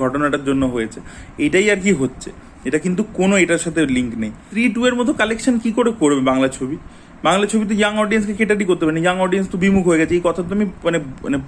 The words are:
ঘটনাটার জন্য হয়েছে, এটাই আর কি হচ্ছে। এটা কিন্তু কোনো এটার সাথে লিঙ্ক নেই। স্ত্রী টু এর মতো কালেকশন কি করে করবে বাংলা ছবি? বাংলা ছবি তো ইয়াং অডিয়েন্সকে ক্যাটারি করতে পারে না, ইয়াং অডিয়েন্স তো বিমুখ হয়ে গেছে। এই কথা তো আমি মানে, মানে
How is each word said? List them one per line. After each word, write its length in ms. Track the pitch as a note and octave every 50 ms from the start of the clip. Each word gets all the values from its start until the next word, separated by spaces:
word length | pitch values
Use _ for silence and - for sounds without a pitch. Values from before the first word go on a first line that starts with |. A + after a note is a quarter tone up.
| C3
ঘটনাটার 380 | B2+ B2+ C#3+ D3 C#3+ C#3 C#3+ C#3 C3+
জন্য 140 | C#3 C3+ C3+ B2+ B2
হয়েছে, 240 | A#2+ A2+ G#2+ - - - - - - - - - - D3
এটাই 200 | D3 D3 F#3 G3+ G#3 G#3
আর 60 | F#3+ F3+
কি 60 | G3+ F#3+ C#3+
হচ্ছে। 280 | C3+ B2 - - - - - - - - - - - C3
এটা 120 | C#3+ D3+ D3+
কিন্তু 160 | F#3 F#3 F3 G#3+ - - -
কোনো 160 | F3+ G3 G3+ G3 F3
এটার 180 | D#3+ E3+ E3 -
সাথে 140 | E3+ D#3 E3 D#3 C#3 B2+ B2+
লিঙ্ক 140 | B2 A#2+ A2+ A2+
নেই। 100 | A2 G#2+ A2 - - -
স্ত্রী 160 | - G#3 A#3 B3 G3+
টু 60 | A3+ A#3+ B3
এর 80 | B3 B3
মতো 120 | B3 A3+ D#4 -
কালেকশন 340 | A3 G#3+ A3+ A3+ - - B3 A#3 A3+
কি 60 | A#3 G#3 B3+
করে 140 | B3 A#3 - -
করবে 200 | D#3+ D3 C#3+ C#3 C3 C3
বাংলা 160 | C3 C3 C3+ C3+ C3 -
ছবি? 200 | C3+ B2+ D3 F3 - - - - - - - - - D#3
বাংলা 180 | F3 G3 G#3 G3+
ছবি 120 | G#3+ A3 G#3+ G3
তো 40 | A3 G3+
ইয়াং 120 | G#3 G#3 G#3 G#3+ G#3+
অডিয়েন্সকে 300 | G#3 G#3+ A3 G#3 G3+ G#3+ G3
ক্যাটারি 260 | A3 F#3+ G#3 G3+ G3+ F3+
করতে 140 | F3+ F3 E3
পারে 100 | D#3 D#3 E3
না, 40 | E3
ইয়াং 120 | F3+ F3+ F#3 F#3
অডিয়েন্স 220 | F#3 F3+ G3 F#3+ F#3 -
তো 40 | F#3 F3
বিমুখ 200 | G3 G3 G3 F3+ F3
হয়ে 100 | E3+ D#3+
গেছে। 120 | D#3+ - F3 F3
এই 60 | E3+ F3
কথা 140 | D#3+ F#3+ F3 E3+
তো 40 | G3 G#3
আমি 80 | G#3+ F#3+ - - -
মানে, 140 | E3 E3 E3 D3 C3+ B2+ - -
মানে 120 | - C#3 C#3 C3